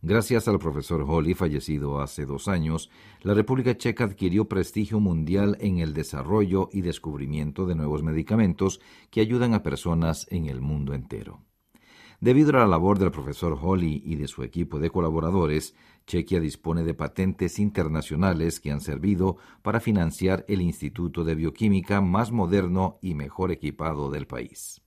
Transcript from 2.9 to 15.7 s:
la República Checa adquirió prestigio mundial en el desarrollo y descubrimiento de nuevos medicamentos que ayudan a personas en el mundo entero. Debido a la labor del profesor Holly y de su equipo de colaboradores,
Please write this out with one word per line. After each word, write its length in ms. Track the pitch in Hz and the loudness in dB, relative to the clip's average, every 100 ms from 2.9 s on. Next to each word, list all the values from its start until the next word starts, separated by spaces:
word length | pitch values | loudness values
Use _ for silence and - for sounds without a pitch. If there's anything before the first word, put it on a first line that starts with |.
| - - - | -20 -20 -8
la 140 | 95 101 | 0 2
República 420 | 107 131 123 113 | 2 2 0 0
Checa 280 | 123 107 113 | -2 0 -2
adquirió 400 | 98 92 95 107 | 0 0 2 0
prestigio 540 | 95 85 107 101 110 | 0 -2 -2 -2 2
mundial 580 | 101 82 76 95 101 101 | 2 2 0 2 2 0
en 180 | 104 90 | 0 0
el 160 | 80 | 0
desarrollo 760 | 76 76 73 69 107 101 95 92 | -2 -6 -6 0 2 2 2 0
y 80 | 98 | -2
descubrimiento 840 | 87 80 80 71 69 76 76 71 92 | -4 -4 -8 -8 -4 -4 -4 -4 -2
de 80 | 82 | -2
nuevos 260 | 76 76 | -2 -2
medicamentos 800 | 78 78 82 110 101 - 95 - - - _ | 0 -2 0 2 4 2 0 -2 -14 -20 _
que 100 | 110 | 0
ayudan 320 | 107 120 120 | 2 2 2
a 80 | 110 | 2
personas 640 | 78 69 85 82 82 78 - | 0 -4 0 2 2 -2 -4
en 160 | 90 78 | -4 -4
el 120 | 65 | -4
mundo 360 | 69 76 69 69 | -4 -2 -4 -6
entero. 480 | 62 55 50 50 _ _ _ _ _ - - - | -8 -10 -12 -16 _ _ _ _ _ -20 -20 -2
Debido 300 | 113 131 151 | 4 6 8
a 120 | 135 | 8
la 40 | 107 | 6
labor 320 | 82 92 101 | 6 6 4
del 140 | 92 | 2
profesor 440 | 73 67 71 85 71 | 0 -8 -4 -2 -2
Holly 400 | 85 95 85 73 | 0 0 0 -2
y 120 | 76 76 | -4 -6
de 120 | 71 | -6
su 140 | - | -8
equipo 380 | 62 85 80 76 | -8 -4 -4 -2
de 100 | 82 | -2
colaboradores, 840 | 92 82 80 80 95 80 76 - | 0 0 0 0 2 2 0 -4